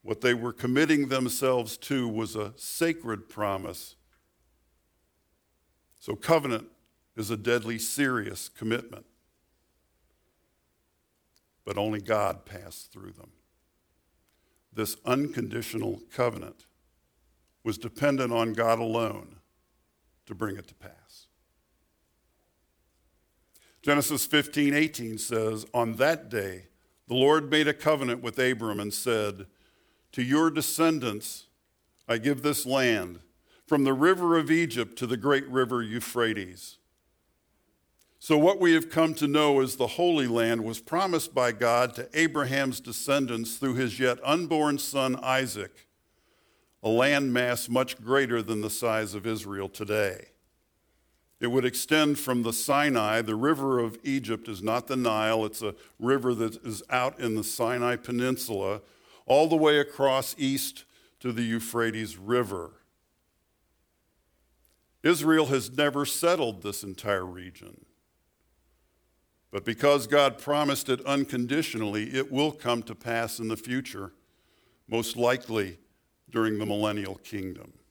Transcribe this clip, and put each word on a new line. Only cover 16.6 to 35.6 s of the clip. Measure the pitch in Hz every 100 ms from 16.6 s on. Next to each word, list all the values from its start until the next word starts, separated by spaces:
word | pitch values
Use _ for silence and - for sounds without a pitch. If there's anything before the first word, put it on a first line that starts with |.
| _ _ _ _ _ _ _ _ _ _
was | 113 101
dependent | 110 - 147 135 123
on | 117 113
God | 107 113 113
alone | 117 113 113 - - - _ _ _ _ _ _ _ _ -
to |
bring | 92 110 85
it | 82
to |
pass. | _ - - _ - _ _ _ _ _ _ _ _ _ _ _ _ _ _ _ _ _ _ _ _ _ _ _ _ _ _
Genesis | - 147 139 143
fifteen | - 151 147 147 143
eighteen | 143 156 151 113 110
says, | - 113 110 110 -
"On | 120 117 110
that | 139 160 110
day, | 113 98 92 - _ _ _ -
the |
Lord | 123 135 156 143
made | 151 147
a |
covenant | 143 151 151 127 123
with | 123 120
Abram | 127 120 113 104
and | 104
said, | - 123 110 104 95 95 _ _ _ _ _ _
'To | -
your | 123 147 165
descendants | 156 151 - 165 156 123 104 - - - _ _ _ _ _ -
I | 117
give | 135 139
this | 147 143
land, | 123 135 123 110 90 85 _ _ _ _ _
from | 147
the | 135
river | 135 165 185 175 165
of | 156
Egypt | 160 165 123 110 -
to | 120
the | 120
great | 139 139 135
river | 127